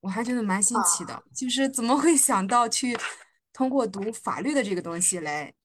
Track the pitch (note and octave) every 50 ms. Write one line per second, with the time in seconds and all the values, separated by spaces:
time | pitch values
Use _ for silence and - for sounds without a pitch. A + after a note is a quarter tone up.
0 | - F#3+ F#3 A3+ A#3 A#3 B3+ B3 A3 G3+ F#3+ G3 G3+ - B3 A3 G3 F3 - -
1 | F3 - - - - _ - - C4 B3+ B3 B3+ C4+ C4+ C4+ C4+ A#3 A#3 C4 D4
2 | C#4 E4 E4 C4+ - - B3 G3 F#3 F#3+ A#3+ A#3+ A#3+ A3+ A3+ - - B3 A#3+ -
3 | - - - - - _ _ _ _ _ _ - C4+ C4 C4 C#4 A#3+ G#3+ F#3+ G3+
4 | G3 G#3+ A3+ - - - - - F#3 C4+ D#4 C#4 A#3 G3+ F#3+ F3 - E3+ E3 E3+
5 | F#3 - F#3 F3 D#3 D3+ D3 D3+ D3 C#3 _ _ _